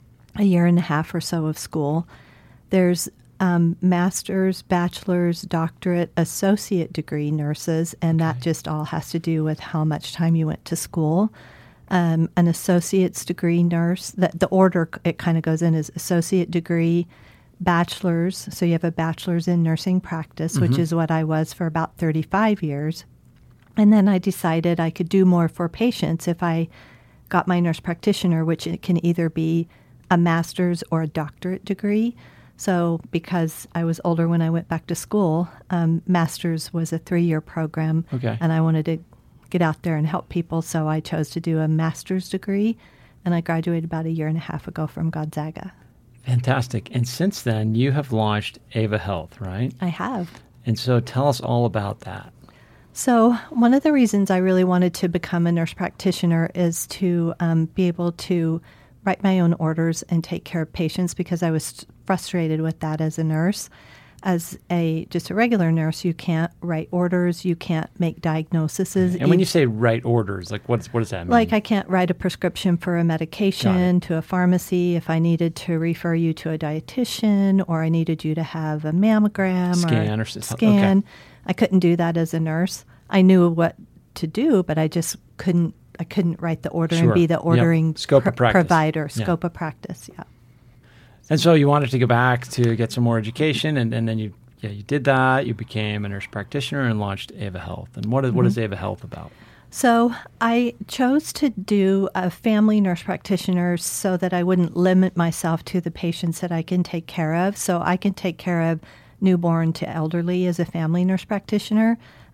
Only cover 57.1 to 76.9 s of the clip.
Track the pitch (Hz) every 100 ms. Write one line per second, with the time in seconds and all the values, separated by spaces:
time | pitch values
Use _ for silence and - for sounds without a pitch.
57.1 | 175 165 - 170 160 160 - 175 170 175
58.1 | 170 - 175 165 165 - - - _ 196
59.1 | - 196 185 170 170 160 160 165 165 -
60.1 | 170 - 170 - 170 156 - 160 - 180
61.1 | - 170 170 170 156 - - - - -
62.1 | 185 - 180 160 156 160 160 156 156 156
63.1 | 165 160 156 175 - - - - - -
64.1 | - 190 170 165 - - 175 165 160 -
65.1 | 175 - 190 240 214 165 165 160 - 175
66.1 | 165 - 160 170 - 175 160 - 180 180
67.1 | 180 175 175 180 170 - 160 - - 170
68.1 | - 165 160 156 165 156 - 185 190 180
69.1 | 175 143 175 180 170 127 107 117 117 117
70.1 | 117 98 95 87 104 - 117 - 120 110
71.1 | 92 175 240 208 214 - 202 - 185 180
72.1 | - 180 - - - 190 170 180 170 170
73.1 | 160 160 - 196 - 196 185 180 180 -
74.1 | 160 - 180 180 180 - 180 175 170 -
75.1 | 160 170 165 165 - - 160 165 165 170
76.1 | 165 165 160 160 156 151 156 -